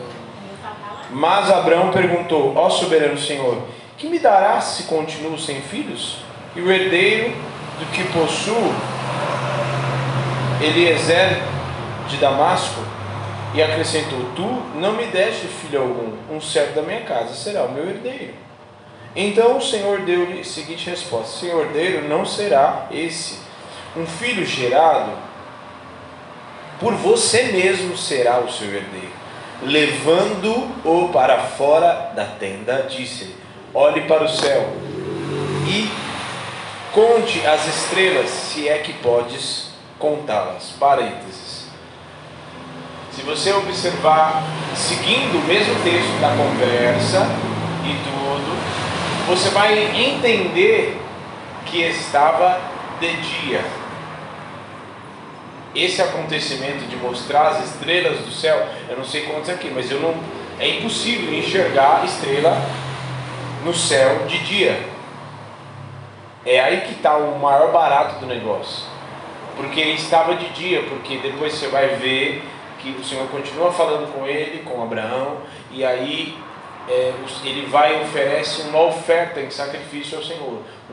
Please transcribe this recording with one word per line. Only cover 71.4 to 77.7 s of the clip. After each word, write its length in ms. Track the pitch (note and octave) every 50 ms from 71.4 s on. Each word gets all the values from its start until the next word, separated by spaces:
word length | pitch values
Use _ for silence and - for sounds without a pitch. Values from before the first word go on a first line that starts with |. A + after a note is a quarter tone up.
| D3+ D3+ -
você 140 | - D3 C3+
vai 280 | C3+ C#3 C3+ C#3 C3+
ver 480 | - B2+ B2+ C3 C3+ C#3 C#3 - D3 - - - - - - - -
que 100 | - C3
o 120 | C3+ B2+ B2+
Senhor 240 | - C3+ C3 C3 B2+
continua 440 | C#3+ C#3 C#3 C3+ B2+ D3+ E3+ F3+ F3
falando 400 | E3+ E3 D3 D3+ D3+ D3 D3 C#3+
com 140 | C#3 C3+
ele, 360 | C#3 C#3+ D3+ D#3 D3+ D#3+ D#3 -
com 200 | C3 B2+ A#2+ A#2
Abraão, 560 | A2+ A2+ A2 A2 A2 B2 C3 C3+ C#3+ D3+ C#3+ - - - - - - B2+
e 100 | C3 C3
aí 600 | B2+ B2+ B2 C3+ D3 D#3 D#3+ E3 D#3 D#3+ - - - - - - - - - - -
É, 240 | B2+ B2+ B2+ B2+ B2+ C3 C3
os-, 200 | - - - -
ele 220 | C3+ C3+ C#3+ C#3+
vai 320 | -